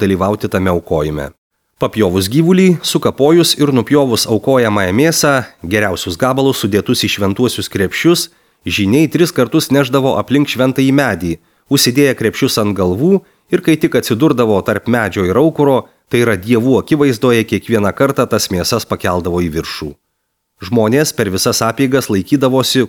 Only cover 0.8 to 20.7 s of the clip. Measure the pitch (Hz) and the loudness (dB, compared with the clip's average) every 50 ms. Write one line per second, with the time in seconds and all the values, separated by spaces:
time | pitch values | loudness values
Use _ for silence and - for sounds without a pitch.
0.8 | - - 90 78 76 78 76 73 71 69 - _ _ _ _ _ _ _ _ - | -2 -2 -2 -2 -2 -2 -4 -6 -8 -10 -12 _ _ _ _ _ _ _ _ -6
1.8 | - 123 - 110 107 90 87 95 95 95 113 147 165 165 185 185 190 185 175 156 | -6 -4 0 0 0 2 2 0 -2 0 0 2 2 4 4 4 4 4 2 2
2.8 | - - - 160 - 113 - - 131 147 165 175 165 - - - 147 143 135 123 | -2 -4 -4 -2 -2 -2 0 2 2 4 4 4 4 2 2 0 0 2 2 0
3.8 | 107 - 139 143 143 131 113 104 - - 117 104 - - 135 131 120 110 104 104 | 0 2 2 2 2 2 0 -2 -2 0 -2 -2 0 0 0 2 2 2 0 0
4.8 | 95 90 92 113 147 160 156 - - 151 139 131 113 - - _ - 85 98 107 | 0 0 2 2 2 2 2 0 0 0 0 0 -2 -6 -12 _ -6 -4 -2 0
5.8 | 107 101 90 82 - 101 87 - - 127 131 135 135 135 131 - - 104 98 101 | 0 -2 -4 -4 -6 -6 -4 -2 -2 -2 0 0 0 0 0 0 -2 0 0 0
6.8 | 92 - 127 - - 98 - - 101 98 98 95 123 120 - - 98 - - 107 | 0 0 -2 -2 -2 -2 -2 -2 -2 -2 0 0 0 -2 -2 -4 -8 -6 -4 -4
7.8 | 98 90 - - - 160 175 165 - - _ _ _ _ _ _ _ - 90 101 | -4 -4 -2 0 2 2 2 2 0 -6 _ _ _ _ _ _ _ -6 -4 -2
8.8 | 104 95 110 147 165 147 - 147 175 151 - - 127 113 - 160 151 - 131 139 | 0 0 2 2 2 0 0 0 0 0 0 -2 -2 0 0 -2 0 0 0 0
9.8 | 143 123 127 139 127 120 - - 104 - 123 143 147 - - 110 127 131 131 - | 0 0 0 0 0 0 0 -2 -2 0 0 0 0 0 -2 -2 -2 0 0 0
10.8 | 135 135 135 143 143 123 101 85 92 85 82 - _ _ _ _ _ - 139 135 | 0 2 2 2 2 0 -2 -2 -4 -4 -6 -6 _ _ _ _ _ -2 -2 0
11.8 | - 131 120 139 143 135 123 - 120 107 - - - 123 - - 110 104 101 92 | 0 0 2 2 2 2 2 0 -2 -4 -2 -2 -2 -2 0 -2 -2 -2 0 0
12.8 | 95 90 92 101 139 180 196 185 - _ _ _ _ _ - 175 - - 160 151 | 0 0 0 0 2 2 2 0 0 _ _ _ _ _ -4 -2 0 0 0 0
13.8 | 175 160 - 127 107 - 117 104 143 160 143 120 120 110 107 95 87 - 107 101 | 0 0 0 0 -2 -2 0 0 2 2 2 2 2 2 2 0 0 0 -2 -2
14.8 | - - 117 123 110 98 85 104 95 90 92 113 147 165 151 - 147 143 135 120 | -2 -2 0 0 0 -2 -2 -2 -2 0 2 2 2 2 2 2 2 2 2 0
15.8 | - - _ _ _ _ - 120 120 117 110 92 90 110 123 113 113 131 131 104 | -2 -4 _ _ _ _ 0 0 2 2 0 -2 0 0 2 2 4 2 2 2
16.8 | - - 160 151 147 143 123 110 - 127 120 113 110 - - 98 - - 117 107 | 2 0 0 2 2 2 0 0 2 2 2 2 0 0 -2 -4 -2 -2 -2 0
17.8 | 101 98 87 - 139 139 139 - 127 - - 107 - - 101 90 85 - - 113 | 0 0 0 0 0 0 0 0 -2 0 0 -2 -2 -2 -4 -4 -2 -2 -4 -4
18.8 | - - 101 90 - 101 90 90 82 90 85 87 87 85 76 80 76 - - - | -4 -4 -6 -4 -2 -2 -2 -2 -2 -2 -2 -2 -2 -2 -2 -4 -6 -6 -8 -10
19.8 | 80 76 71 - _ _ _ _ _ _ _ _ _ _ _ _ - 92 | -10 -12 -12 -14 _ _ _ _ _ _ _ _ _ _ _ _ -8 -2